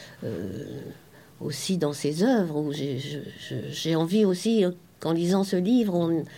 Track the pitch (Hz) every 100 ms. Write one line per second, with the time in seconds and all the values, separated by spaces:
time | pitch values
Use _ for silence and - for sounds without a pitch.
0 | - - 113 87 98 - - 139 - -
1 | - - - - 151 151 - 185 147 143
2 | 143 156 226 240 170 147 151 139 139 127
3 | 139 147 - - - 127 - 151 165 160
4 | 165 214 202 180 220 226 180 180 - -
5 | 165 165 175 190 196 185 185 247 214 175
6 | 165 165 -